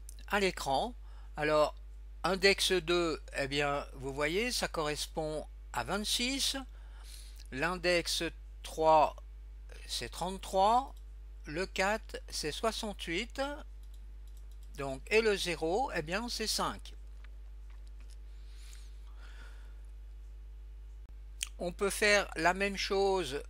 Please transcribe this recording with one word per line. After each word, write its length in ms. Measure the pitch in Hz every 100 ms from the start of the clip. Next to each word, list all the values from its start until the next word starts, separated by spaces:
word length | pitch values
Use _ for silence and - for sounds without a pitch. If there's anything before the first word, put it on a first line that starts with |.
| - - -
à 120 | 202
l'écran. 540 | 196 - 143 135 214 - - - - -
Alors, 380 | 151 151 147 - - - - -
index 480 | 165 190 196 190 -
deux, 480 | 185 156 175 170 147 - -
eh 120 | 139
bien, 360 | 143 143 143 143
vous 200 | 139 131
voyez, 380 | 139 147 180 240
ça 160 | 233 175
correspond 800 | - 147 147 - - 156 156 - - -
à 100 | -
vingt-six. 720 | 120 190 214 - 240 269 - 277 262 - - - - - - - -
L'index 680 | 131 160 180 175 175 160 - 165 - - -
trois, 540 | - - 160 156 143 - - - - - - - -
c'est 220 | - 120
trente-trois. 840 | - 170 190 - 190 202 240 277 - - - - - -
Le 200 | 151 185
quatre, 560 | - 190 220 - - -
c'est 220 | - 156
soixante-huit. 880 | 143 196 196 226 190 - 170 233 - 269 294 - - - - - - - - - - - -
Donc, 260 | 139 131 -
et 140 | 220
le 140 | 226 196
zéro, 540 | 180 156 160 196 269 175
eh 80 |
bien, 260 | 151 185 240
c'est 160 | - 220
cinq. 480 | - 170 190 - - - - - - - - - - - - - - - - - - - - - - - - - - - - - - - - - - - - - - - - - - - - - - - -
On 140 | 175
peut 180 | 175 196
faire 400 | - 214 208 180 -
la 180 | 165
même 240 | 185 202 196
chose 640 | - 196 196 190 151 139